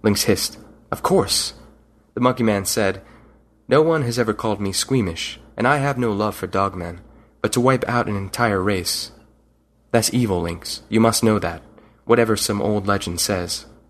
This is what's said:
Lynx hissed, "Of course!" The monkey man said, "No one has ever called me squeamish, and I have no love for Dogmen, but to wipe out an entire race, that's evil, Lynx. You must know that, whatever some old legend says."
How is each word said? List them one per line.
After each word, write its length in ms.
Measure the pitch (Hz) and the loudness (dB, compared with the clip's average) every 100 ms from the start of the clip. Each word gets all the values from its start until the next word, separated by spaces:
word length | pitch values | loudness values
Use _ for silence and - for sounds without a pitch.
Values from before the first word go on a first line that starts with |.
Lynx 200 | 107 98 | 2 2
hissed, 360 | - 95 - - - - _ | 2 0 -2 -8 -20 -20 _
"Of 120 | - | -4
course!" 520 | - 190 190 - - - - _ _ _ _ | 2 2 2 -2 -4 -10 -20 _ _ _ _
The 60 | - | 0
monkey 220 | 123 123 | 0 2
man 220 | 113 101 | 2 2
said, 380 | 95 - 98 92 - - - _ _ _ - | 0 0 0 -2 -12 -20 -20 _ _ _ 0
"No 140 | 147 | 2
one 200 | 160 160 | 4 2
has 160 | 120 117 | 0 0
ever 140 | 113 | -2
called 280 | 104 113 104 | -2 -2 -2
me 120 | 101 | -2
squeamish, 680 | 95 - 131 95 82 - - - - | -4 0 0 0 -4 -10 -10 -16 -2
and 100 | 120 | 2
I 120 | 147 | 2
have 200 | 139 127 | 0 0
no 140 | 120 | -2
love 220 | 101 104 | 0 -2
for 120 | 95 90 | -4 -4
Dogmen, 540 | 95 98 90 85 85 - - _ _ | 0 0 -2 -10 -12 -18 -20 _ _
but 120 | 113 | -2
to 80 | - | 2
wipe 280 | 123 131 - | 4 2 0
out 200 | 120 110 | 0 0
an 80 | 101 | -4
entire 460 | 98 - 120 98 | -6 -2 0 2
race, 500 | 95 98 87 - - - _ _ _ _ _ _ _ | 0 -2 -2 -6 -8 -16 _ _ _ _ _ _ _
that's 220 | 117 - | 0 2
evil, 300 | 127 113 90 | 0 0 0
Lynx. 400 | 85 85 - - - | -2 -6 -10 -14 -2
You 120 | 110 | 4
must 240 | 113 110 | 4 4
know 140 | 113 104 | 2 2
that, 240 | - 85 - - - _ | 0 -8 -16 -20 -20 _
whatever 320 | - 120 113 107 | 2 4 4 0
some 260 | - 104 | 0 -2
old 240 | 101 104 98 | 0 0 0
legend 340 | 98 - 87 | -2 -2 -4
says." 460 | - 95 87 - - - | -2 -2 -4 -8 -12 -20